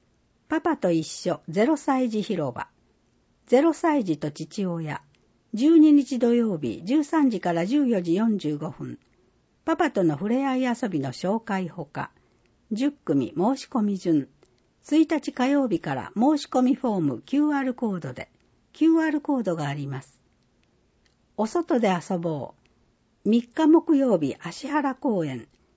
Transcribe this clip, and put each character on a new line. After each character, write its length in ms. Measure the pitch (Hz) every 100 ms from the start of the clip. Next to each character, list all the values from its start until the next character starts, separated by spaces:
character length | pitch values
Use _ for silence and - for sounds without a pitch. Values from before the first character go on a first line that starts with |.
| _ _ _ _ -
パ 120 | 320
パ 160 | 339 302
と 160 | 185
一 100 | 165
緒 380 | 156 - 180 156 -
ゼ 180 | 165 254
ロ 100 | 302
歳 320 | - 262 247
児 140 | 214
広 320 | 196 175 139
場。 140 | - - _ _ _ _ _ _ _ -
ゼ 140 | 247
ロ 100 | 330
歳 320 | 302 349 285
児 140 | 190 147
と 120 | 151
父 340 | 147 160 -
親。 380 | 185 170 156 - _ _ _ _ -
十 220 | 208 294 330
二 160 | 302
日 280 | 285 254 247
土 140 | 240
曜 220 | 240 226 165
日、 260 | 120 131
十 180 | 175 302
三 280 | 285 320 269
時 100 | 226
か 120 | 180
ら 140 | 170 180
十 200 | 294 262
四 140 | 202
時 140 | 170
四 240 | 180 226 202
十 180 | 151 147
五 140 | 151
分。 300 | - 131 - _ _ _ _ _ _
パ 120 | - 320
パ 140 | 311
と 140 | 208
の 100 | 170
触 140 | 139 208
れ 180 | 254 277
合 100 | 254
い 40 |
遊 260 | 254 233 220
び 120 | 165
の 100 | 135
紹 320 | - 185 220
介 260 | - 190 175
ほ 160 | 165
か。 280 | 147 139 135 _ _ _ _ _ -
十 220 | 208 285
組 420 | 285 - 143 - -
申 200 | 208 269
し 100 | -
込 160 | 233
み 140 | 208 190
順。 320 | 180 156 131 _ _ _ _ _
一 220 | - 302 302
日 220 | 311 -
火 160 | - 254
曜 200 | 285 262
日 120 | 165
か 160 | 160 131
ら 160 | 101
申 240 | 208 262 294
し 80 | -
込 160 | 254
み 120 | 254 -
フ 180 | 247
ォ 20 | 196
ー 20 |
ム 220 | 147 113 -
キ 120 | 277
ュ 100 | 302
ー 80 | 285
ア 40 |
ー 40 |
ル 100 | 262
コ 160 | 247 226
ー 40 | 180
ド 140 | 143
で、 180 | 127 - _ _ _ _
キ 140 | - 320
ュ 140 | 320
ー 40 |
ア 40 | 311
ー 20 |
ル 100 | 294
コ 180 | 294 269
ー 40 |
ド 140 | 190 165
が 100 | 143
あ 80 |
り 140 | 143 139
ま 140 | 135
す。 180 | - _ _ _ _ _ _ _ _ _ _ _ _ -
お 120 | 220
外 320 | 349 330 262
で 80 | 214
遊 300 | 175 - 180
ぼ 360 | 170 147 120 - _ _ _ _ _ _
う。 40 | 202
三 140 | 233
日 240 | - - 311
木 300 | 311 - 285
曜 200 | 262 185
日、 160 | 139 -
芦 300 | 165 - 277
原 260 | 294 277
公 300 | - 285 202
園。 240 | 151 127 110 _ _